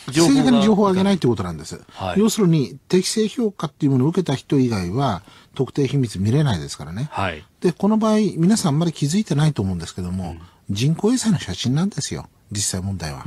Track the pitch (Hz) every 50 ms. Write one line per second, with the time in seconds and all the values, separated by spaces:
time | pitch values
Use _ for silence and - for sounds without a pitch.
0 | - - 127 160 170 269 277 269 240 262 240 226 196 220 208 190 208 196 185 185
1 | 190 196 202 - - 123 113 95 92 87 82 73 - - 85 - - _ - -
2 | 95 92 87 190 220 214 - 220 196 170 165 156 123 90 143 - _ - 180 190
3 | - - - 220 220 202 - 262 233 208 - - 170 151 _ - 151 139 139 127
4 | 127 156 170 196 175 - 135 - - - 147 139 127 120 113 95 90 87 98 135
5 | 143 127 95 80 - - - - - _ - - 127 - - 151 139 123 135 143
6 | 123 107 - 90 98 110 123 156 156 135 98 78 71 69 - - 71 73 87 110
7 | 151 - - 95 98 90 78 78 - _ _ - - 180 - - 196 208 220 214
8 | 220 214 214 214 214 170 - 156 165 190 226 - - 156 135 156 170 170 - -
9 | 147 143 170 214 214 - 160 139 156 156 147 - 98 95 92 85 80 - - 98
10 | 90 90 92 95 90 85 85 82 82 - _ _ _ - 98 101 127 151 165 -
11 | 202 220 262 240 - 220 175 - - 98 90 - - 120 135 156 185 202 - 147
12 | - - 82 69 - - _ _ _ - 104 101 98 - - 92 90 98 98 87
13 | 85 76 69 65 -